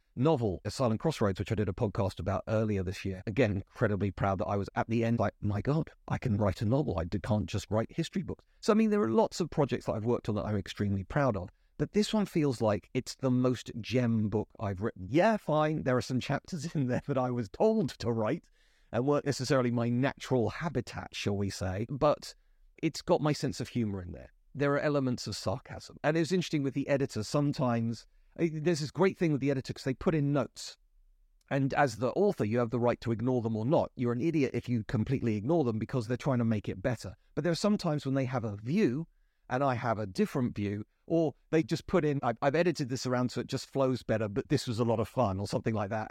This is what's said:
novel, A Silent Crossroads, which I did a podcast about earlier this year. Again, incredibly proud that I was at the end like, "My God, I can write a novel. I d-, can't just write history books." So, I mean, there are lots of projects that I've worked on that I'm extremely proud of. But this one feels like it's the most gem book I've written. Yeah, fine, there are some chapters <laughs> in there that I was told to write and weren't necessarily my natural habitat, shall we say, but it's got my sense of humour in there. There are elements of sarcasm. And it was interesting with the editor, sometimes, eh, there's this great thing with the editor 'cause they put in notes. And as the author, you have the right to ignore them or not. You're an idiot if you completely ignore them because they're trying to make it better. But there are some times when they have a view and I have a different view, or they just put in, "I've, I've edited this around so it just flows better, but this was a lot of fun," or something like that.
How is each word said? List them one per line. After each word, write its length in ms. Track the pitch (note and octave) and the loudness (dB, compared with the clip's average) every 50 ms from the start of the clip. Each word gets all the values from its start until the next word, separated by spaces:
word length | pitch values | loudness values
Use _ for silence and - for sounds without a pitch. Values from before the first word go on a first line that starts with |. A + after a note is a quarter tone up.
| _ _ _ | _ _ _
novel, 460 | A2+ B2+ D#3+ D#3+ B2 A#2+ G#2 F2 - - | 0 2 2 4 2 2 -2 -2 -2 -6
A 60 | G#2 | -8
Silent 300 | - - C3 A2+ A2 G#2 | -2 0 0 2 2 2
Crossroads, 400 | - D#3+ D3 - A2+ G2+ G2 - | 0 -2 0 2 0 0 2 0
which 120 | G2 - | -2 -2
I 40 | A#2 | 0
did 140 | G2 G#2 G2 | 0 0 -2
a 40 | F#2+ | 0
podcast 460 | - A#2+ G#2 - - G2 F#2+ - - | 0 -2 -2 0 0 -2 -2 -2 -4
about 240 | - G2 G2 F#2+ - | -4 -2 -2 -2 -2
earlier 360 | - A2 G#2+ A2+ G#2+ G#2 G2 F2+ | 0 0 0 2 2 0 0 -2
this 200 | F#2 F#2 - - | -4 -6 -4 -6
year. 200 | F#2+ F#2 F#2 - | -6 -6 -4 -6
Again, 260 | A#2 G2+ B2 B2+ G#2+ | -4 2 2 2 2
incredibly 600 | F#2+ F#2+ - - _ - B2+ G#2 G#2 F#2 G#2 G2+ | 2 -2 -4 -8 _ 0 2 2 2 2 0 -2
proud 260 | - - G#2 G2 G2 | 0 0 0 0 0
that 80 | F2+ - | 0 -2
I 100 | - G2+ | -2 -2
was 140 | G2+ G2 - - | -2 -2 -2 -2
at 120 | - A#2+ | -4 -2
the 160 | - A2+ A#2 A2+ | 0 0 2 2
end 140 | A2+ A#2 | 2 2
like, 160 | A2+ G2+ G#2 - _ | 2 2 0 -2 _
"My 180 | - G#2 G2+ G2+ | -4 -2 -2 0
God, 300 | - B2+ D3 D#3+ - - - _ _ | 0 0 0 0 0 -4 -10 _ _
I 120 | - - G#2 | -4 -4 -2
can 180 | - - G#2 | 0 0 2
write 240 | G2+ G#2+ G2 F2 - | 2 2 2 2 0
a 40 | A2 | 0
novel. 340 | G#2 B2 C#3 D3 A#2 F2+ E2 | 2 2 2 2 0 -2 -2
I 60 | E2 | -2
d-, 120 | F2 - | -2 -2
can't 300 | F#2+ - - G#2+ G#2+ F#2 | -4 0 0 0 0 0
just 240 | E2 - G#2 - - | -2 -4 -6 -4 0
write 200 | G2+ G#2+ A2+ - | 0 -2 -2 -2
history 300 | - - D#3+ - - G#3 | -4 -4 -4 -2 -4 -4
books." 240 | D3 - E2+ - _ _ _ _ | -4 -4 -8 -10 _ _ _ _
So, 120 | - - | 2 4
I 40 | G#3+ | 4
mean, 160 | A3 A3+ G#3+ | 6 4 4
there 100 | G#3 G#3 | 4 2
are 80 | G#3+ A3+ | 2 2
lots 300 | A3+ A3 G#3+ - - - | 4 4 2 2 0 -4
of 100 | F3+ D3+ | -4 -2
projects 380 | - - C#3+ B2 B2+ - - | 2 0 2 2 0 -2 -2
that 60 | - - | -2 -2
I've 120 | A2 G#2 | 0 0
worked 240 | A#2 A#2+ - - - | 0 0 0 0 -2
on 60 | G#2 | -2
that 100 | G#2 - | -2 -2
I'm 100 | - G#2+ | 0 -2
extremely 480 | G2+ F#2 - - - G#2 G2+ G2+ F#2+ F#2 | -2 -2 -6 -4 -2 0 0 0 -2 -2
proud 320 | - - D3+ C#3+ C3 G#2 | -2 0 2 2 2 0
of. 140 | F#2+ F2+ - - _ _ _ _ - | -2 -6 -8 -14 _ _ _ _ -4
But 140 | D3+ - - | -4 0 2
this 200 | G#3 G#3+ - - | 0 0 2 2
one 140 | G#3+ G3 | 0 0
feels 340 | - - - D3 C#3+ B2 - | 0 0 2 2 2 0 2
like 300 | A#2 G#2+ G#2 F#2 - _ - | 2 2 2 0 -4 _ -4
it's 220 | C3 - - - | -4 -4 -4 -8
the 160 | - - C3 | -2 0 2
most 400 | B2+ B2+ B2+ B2+ B2+ - - - - B2 | 4 4 4 2 2 0 -4 -10 -10 -10
gem 480 | G#2 - A2+ B2+ B2 A#2 A2+ A2 G#2+ G#2 | -6 -2 0 2 2 2 2 2 2 2
book 180 | G#2 G#2 - - _ - | 0 -2 -2 -4 _ -6
I've 220 | A2+ G2+ G2 F2+ | -4 -4 -2 -2
written. 260 | G#2 A#2 - - F#2 F#2 | -4 -4 -4 -6 -8 0
Yeah, 280 | A#2+ E3 F#3 A3+ A3 | 2 4 4 4 4
fine, 440 | G3+ - - D3+ D3+ D3+ D#3 D#3+ D3+ | 2 0 0 2 2 2 2 0 0
there 160 | - C3 B2+ | 0 0 0
are 40 | B2 | 0
some 180 | A2+ - C3 A#2+ | 0 0 -2 -2
chapters 460 | - - C#3+ - - - - D3+ C3 | -2 -2 -4 -4 -4 -8 -8 -8 -8
<laughs> 100 | E3+ - | -4 -2
in 120 | D#3 C3 | -2 0
there 140 | B2 B2 A2+ - | 0 0 -2 -2
that 100 | - C#3+ | -2 -2
I 140 | C3 B2 B2 | 0 0 0
was 180 | B2 A#2+ A#2 F#2+ | -2 -4 -4 -6
told 400 | - - G#3+ A3 A3 A3 F3+ B2 - | -2 2 2 4 4 2 0 -2 -4
to 140 | - - A2+ | -4 -4 -2
write 320 | A#2 A2+ G#2+ G#2+ D3 F3 - _ _ _ _ _ _ _ _ _ | 0 0 0 0 -2 -4 -6 _ _ _ _ _ _ _ _ _
and 160 | - A2+ B2+ | -2 0 2
weren't 180 | C#3+ D3 C#3+ - | 2 2 2 2
necessarily 460 | C#3+ C3 - B2+ A#2+ C3+ C3 B2 B2 | 0 -2 -2 0 2 2 4 4 2
my 180 | A#2 A#2+ A#2 A#2+ | 2 0 0 2
natural 640 | A#2+ A#2+ C3+ C3+ - - - - C3 B2+ A2 G2+ | 2 2 0 0 -2 -4 -2 0 2 2 2 0
habitat, 640 | - - D#3 F3 B2+ B2 - - - - F#2+ - - | -2 -4 -6 -4 -4 -4 -4 -4 -10 -12 -12 -10 -10
shall 200 | - - G2+ G2+ | -4 -2 -2 0
we 140 | G2 G2+ G2 | 0 -2 -2
say, 380 | - - G2+ F#2+ F#2 G2 A2+ - | -4 -4 -4 -4 -4 -4 -6 -6
but 460 | D3 B2+ D3+ D3+ C3+ - - - - - _ _ _ _ - - _ - - | -2 2 2 2 2 2 -2 -12 -18 -20 _ _ _ _ -20 -20 _ -4 -4
it's 180 | D#3+ - - | -4 -4 -4
got 180 | - - F3 - | 0 0 2 2
my 140 | C#3 D3+ D3 | 2 0 0
sense 260 | - - C3 F#2 - | 0 -2 -6 -4 -6
of 100 | - - | -10 -6
humour 340 | - B2 A2+ G#2 G2 F#2+ F2+ | -2 -2 -2 -2 -2 -6 -8
in 80 | F2 | -10
there. 200 | E2 C2 B1+ - _ _ _ _ - | -12 -14 -16 -20 _ _ _ _ -6
There 200 | C3 C#3+ C#3+ C#3+ | -2 0 0 0
are 60 | C#3+ | 0
elements 460 | - D3+ C#3+ C#3+ C3+ B2+ B2 - - | 0 0 0 0 0 0 -2 -4 -6
of 100 | A2+ G2+ | -8 -8
sarcasm. 640 | - - - E2+ - - - - - - - - - - | -6 -4 -4 -4 -4 -6 -12 -14 -14 -14 -16 -14 -4 -2
And 120 | C#3+ D#3 | 0 2
it 40 | E3 | 2
was 120 | E3 - | 0 2
interesting 300 | F#3 F#3 D#3+ - - D3+ | 0 -2 0 0 -2 -2
with 140 | C#3 C3+ B2+ | -2 -2 -2
the 120 | C#3+ C3+ | -4 0
editor, 360 | - C#3+ C3 C#3 - - G#2+ G#2+ | 0 0 0 0 -2 -2 -6 -4
sometimes, 800 | - - D3 D3 D3 - - C#3+ B2 A#2 A#2 A2+ A2+ A#2 - - - _ - _ _ _ | -2 0 2 2 2 0 0 0 0 2 0 0 -2 -4 -6 -10 -20 _ -20 _ _ _
eh, 120 | - E3 E3+ D3+ | -2 -2 -2 -2
there's 260 | D#3 D3 F3 F3 C#3+ | 0 0 0 0 0
this 120 | D3+ C3+ | -2 -6
great 260 | - C#3+ F#3 G3 - | 0 2 2 2 2
thing 160 | - F3+ D#3+ D3+ | 2 0 2 2
with 80 | B2 | 2
the 100 | B2 C#3+ | 0 0
editor 220 | C#3 C3+ - - - | 0 -2 -4 -6 -10
'cause 100 | - - | -6 -4
they 120 | C3+ B2+ | -4 -4
put 200 | - - G3 D#3+ | 0 0 2 2
in 160 | D#3 C#3+ C#3 | 2 2 2
notes. 460 | C#3+ C#3 A#2 - - - - - - - _ _ _ _ _ _ _ _ _ _ _ _ _ _ | 2 0 0 -2 -6 -12 -14 -14 -16 -18 _ _ _ _ _ _ _ _ _ _ _ _ _ _
And 240 | B2+ C#3 C3+ C3+ - | 0 0 0 2 2
as 240 | - D3 C3 A2 | 2 2 2 2
the 140 | A2 B2+ A#2+ | 0 -2 0
author, 340 | - - G3 G#3 - - A#2+ | 2 2 2 2 2 0 0
you 140 | G#2 A2 B2 | 0 2 2
have 100 | A#2+ A2+ | 2 2
the 100 | B2 A#2+ | 0 2
right 200 | A#2 A#2+ A2+ - | 2 2 2 0
to 100 | - A2+ | -2 -4
ignore 300 | A#2 G#2 A#2 B2+ B2+ B2 | -2 0 0 0 0 0
them 140 | A2 A2+ A2+ | 0 0 -2
or 100 | G#2+ A2 | 0 0
not. 260 | B2+ E3 C3 F#2 - - | 2 2 2 2 0 -2
You're 180 | - B2 A#2+ A#2+ | -2 -2 -2 0
an 80 | B2 | 0
idiot 300 | D#3 E3+ E3 D#3+ C3 - - | 0 0 2 2 2 2 0
if 160 | A#2+ - - | -4 -2 0
you 140 | B2 A2+ G#2 | -2 -2 -2
completely 500 | - - G#2+ G#2+ B2 C3+ A#2 - A#2+ G#2+ | 0 0 0 0 0 0 0 0 0 0
ignore 280 | G#2 G2 C3 E3+ E3+ C#3 | 0 0 2 2 2 2
them 140 | A#2+ A2 | 2 0
because 300 | G#2+ A2 - - C3 A2 | -2 -4 -2 -2 -4 -2
they're 100 | G#2+ B2 | -2 -4
trying 220 | - - C#3+ C3 A#2+ | -2 0 0 2 2
to 60 | A#2 | 2
make 240 | A2+ A2+ G#2 - - | 2 2 0 -2 -6
it 120 | F#2+ F#2 | -8 -4
better. 340 | - B2+ B2+ - - F#2+ - - _ _ _ | -2 -4 -4 -4 -6 -12 -14 -14 _ _ _
But 80 | - D3 | -2 0
there 80 | F3 | 0
are 40 | E3 | 0
some 220 | - - G#3 G#3 | 2 2 2 2
times 280 | - - E3+ D3+ D3 - | 2 0 -2 -2 -2 -2
when 100 | C#3 C3 | 0 0
they 100 | C#3 C3+ | 0 0
have 180 | B2+ C3 B2 G#2 | 0 -2 -2 -4
a 140 | A2+ G2+ | -4 -6
view 500 | G2+ A2 A#2+ D#3 A3 G#3 C3 A#2 D3+ E3+ - _ _ _ _ _ _ _ - | -6 -6 -2 2 2 2 2 2 0 -6 -8 _ _ _ _ _ _ _ -4
and 140 | A#2+ C3 C#3+ | -2 0 2
I 120 | C3+ B2 | 0 0
have 240 | A2+ B2+ A#2+ A2 G2 | 0 0 -2 -2 -2
a 80 | G#2+ | -2
different 480 | F#2+ F#2 - G#3 - - D3 B2 A#2+ - | -6 0 -2 -2 0 2 0 0 0 -2
view, 300 | G#2 G2+ G2 G#2 G#2 G#2+ - _ _ _ | -2 -2 -2 -2 -4 -8 -12 _ _ _
or 300 | - E3 E3 E3 D3 - - _ _ | 0 0 2 2 0 -2 -6 _ _
they 100 | D#3+ E3 | 2 2
just 240 | D#3 - E3+ - - | 2 2 -2 -4 -2
put 200 | - - F3+ D3+ | 0 2 2 2
in, 140 | D3+ C#3+ C#3 - | 2 0 2 0
"I've, 140 | B2 A#2 - | 0 0 2
I've 140 | - C#3+ C3+ | 0 2 2
edited 340 | D#3+ F3 F3+ D3 - D3 A#2 | 4 2 2 2 0 -2 -4
this 160 | C3 A#2+ - | -4 -4 -2
around 240 | B2+ B2 B2 B2 A#2+ | 0 2 2 0 0
so 120 | - B2+ | -2 -4
it 60 | A#2+ | -4
just 220 | A#2+ C#3 B2+ - - | -4 -6 -6 -6 -4
flows 340 | - C3+ C3+ C3 C3 A#2 - | 0 2 2 2 2 -2 -2
better, 260 | - A#2 G#2+ A2 G#2 | -2 0 0 0 0
but 200 | G2+ C3 - - | -2 -4 0 0
this 180 | D3+ C3 - | 0 0 0
was 120 | - A2+ G#2 | -2 0 0
a 60 | A#2+ | 2
lot 140 | A#2 A2+ G#2+ | 2 2 2
of 80 | A2 | 0
fun," 320 | - - B2+ B2 G2+ F#2 F#2+ | -2 0 0 2 2 2 -2
or 80 | G2+ | -2
something 260 | - - A#2+ - A#2+ A2 | -2 -4 -2 0 0 -2
like 160 | G#2 G#2+ F#2+ | 0 -2 -2
that. 200 | A2 A2 G#2+ - | -4 -6 -6 -4